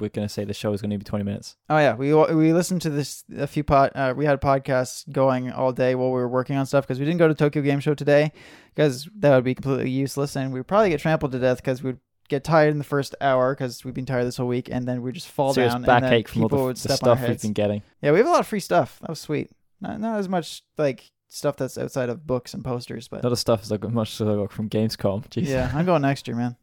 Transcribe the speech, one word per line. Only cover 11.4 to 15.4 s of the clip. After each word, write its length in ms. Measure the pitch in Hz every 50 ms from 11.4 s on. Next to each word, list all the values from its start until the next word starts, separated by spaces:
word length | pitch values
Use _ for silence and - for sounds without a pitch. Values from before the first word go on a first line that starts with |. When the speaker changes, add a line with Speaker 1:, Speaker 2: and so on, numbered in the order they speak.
| 123 127 127 123 -
Speaker 2:
'cause 180 | 139 131 123
we'd 180 | 139 131 123 - _ _ _ _ _ _
get 140 | 147 135 -
tired 300 | 151 165 160 151 151 151
in 60 | 147
the 60 | 139
first 300 | - 143 143 131 - - -
hour 340 | - 139 131 131 127 127 135
'cause 300 | - 135 123 113 - -
we've 100 | 131 123
been 100 | 131 131
tired 200 | 127 131 123 123
this 140 | 123 - -
whole 100 | 127 123
week 200 | 123 127 - -
and 200 | 123 123 123 123
then 120 | 127 123
we'd 140 | 117 127 123
just 140 | 180 - -
fall 260 | - -